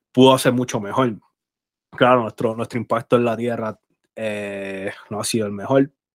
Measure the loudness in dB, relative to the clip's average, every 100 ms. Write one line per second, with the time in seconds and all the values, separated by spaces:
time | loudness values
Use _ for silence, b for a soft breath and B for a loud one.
0 | _ 6 6 6 2 0 -2 -6 -4 0
1 | 0 -2 _ _ _ _ _ _ _ 0
2 | 4 4 2 -4 -4 -4 -6 -6 -4 -4
3 | 0 2 2 -2 -4 -4 -6 -10 _ _
4 | _ -10 -8 -6 -8 -10 -10 -8 -10 -10
5 | B -8 -4 -2 -4 -6 0 2 0 _
6 | _